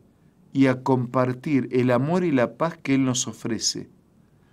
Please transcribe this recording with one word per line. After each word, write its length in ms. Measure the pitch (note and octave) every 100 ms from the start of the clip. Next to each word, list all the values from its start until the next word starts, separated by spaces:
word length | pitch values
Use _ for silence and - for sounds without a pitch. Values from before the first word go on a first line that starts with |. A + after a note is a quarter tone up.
| _ _ _ _ _
y 140 | C3+ C3+
a 160 | B2+
compartir 880 | C3 C3 B2 C3 B2+ B2+ D#3+ C#3 A#2+
el 200 | B2+ B2
amor 320 | B2 C#3+ F3+
y 80 | F3+
la 260 | C3+ A#2 -
paz 200 | E3 -
que 140 | - C3+
Él 100 | C3
nos 220 | B2 -
ofrece, 600 | A2 A#2 G#2 - - - _ _ _ _ _ _